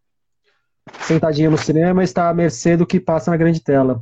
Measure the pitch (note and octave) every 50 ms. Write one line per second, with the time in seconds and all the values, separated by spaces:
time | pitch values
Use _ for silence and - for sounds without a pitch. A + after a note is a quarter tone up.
0 | _ _ _ _ _ _ _ _ _ _ _ _ _ _ _ _ _ - - -
1 | - - E3 D#3+ - D#3+ D3+ C#3+ D#3 D#3+ D#3 C#3+ - - D3+ D#3 E3 F3+ F#3 F#3
2 | F#3 - - F3+ F3 E3+ E3+ E3+ E3+ D#3 - - - E3+ E3+ E3 F3 - - F3+
3 | - - D#3+ D#3 - F3+ F3 D#3+ E3 E3+ E3 D#3+ - - C#3 C#3 C3 C3 B2 A#2